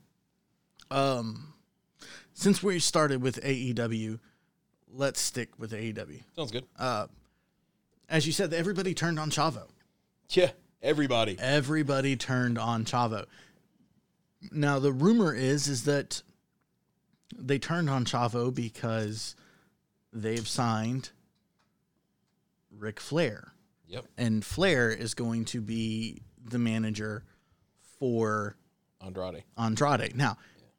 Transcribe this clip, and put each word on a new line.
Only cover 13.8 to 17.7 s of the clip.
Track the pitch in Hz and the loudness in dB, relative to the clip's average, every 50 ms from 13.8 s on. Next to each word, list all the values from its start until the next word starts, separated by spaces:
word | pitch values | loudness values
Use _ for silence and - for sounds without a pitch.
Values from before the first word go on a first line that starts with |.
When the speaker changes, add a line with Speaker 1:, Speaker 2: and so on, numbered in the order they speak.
| _ _ _ _ _ _ _ _ _ _ _ - - - | _ _ _ _ _ _ _ _ _ _ _ -20 -16 -8
Speaker 1:
Now, | - 151 147 143 143 135 | -2 0 2 2 2 4
the | 135 143 | 4 2
rumor | 131 127 156 202 233 233 196 156 120 | 4 6 6 6 8 6 6 4 2
is, | 117 131 131 143 147 139 143 | 2 2 2 2 2 2 0
is | 139 120 104 | -2 0 2
that | 147 143 139 - - - - - _ _ _ _ _ _ _ _ _ _ _ _ _ _ _ _ _ _ _ _ - - | 2 2 2 0 -2 -8 -10 -10 _ _ _ _ _ _ _ _ _ _ _ _ _ _ _ _ _ _ _ _ -20 -16
they | - - 127 143 127 | -8 -2 0 0 0
turned | - - | 0 -2